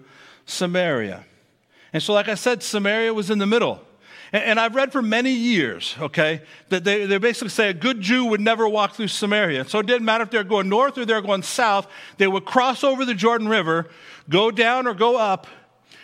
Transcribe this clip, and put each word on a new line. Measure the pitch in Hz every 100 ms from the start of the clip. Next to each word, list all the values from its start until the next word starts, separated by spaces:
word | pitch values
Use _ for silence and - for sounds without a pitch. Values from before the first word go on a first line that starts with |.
| - - - - -
Samaria." | - 180 180 175 135 104 90 92 _ _ _ _ _ _
And | 160
so, | 160
like | 208 208
I | 208
said, | 247 233
Samaria | - 214 202 220 226
was | 220 190
in | 214
the | 196
middle. | 233 175 104 - _ - - -
And, | 208
and | 214 220
I've | 226 247
read | 269
for | 277
many | 226 226 254
years, | 247 233 214 127 87 - -
okay, | 151 - 156 156 - - -
that | 185
they, | 180 202 202
they | 196
basically | 233 226 220
say | - 208
a |
good | 175 240 240
Jew | 185 254 247
would | 208
never | 208 226 220
walk | 208 202
through | - 208
Samaria. | - 202 208 190 135
And | 131
so | 214
it | 214
didn't | 247 226
matter | 220
if | 220
they're | 233
going | 190 208 190
north | 208 269 262
or | 226
they're | 220
going | 196 196
south, | - - 233 196 196 - - -
they | 196
would | 196 190
cross | 254 254 247
over | 285 262 254
the | 214
Jordan | 220 233 214
River, | 220 160 165 165 - - - -
go | 165 226
down | 220 233 254 247
or |
go | 190 233 247
up, | 214 185 - - _ _ _ -